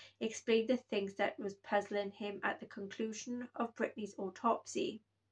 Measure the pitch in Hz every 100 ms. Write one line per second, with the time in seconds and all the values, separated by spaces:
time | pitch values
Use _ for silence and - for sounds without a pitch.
0 | - - 226 - - 226 226 247 - 208
1 | 196 - 202 - 202 196 - 208 202 202
2 | 202 202 208 196 196 - 220 - 196 -
3 | 220 214 - 247 247 - 226 - 226 -
4 | 202 - 190 - 233 - - 214 185 214
5 | _ _ _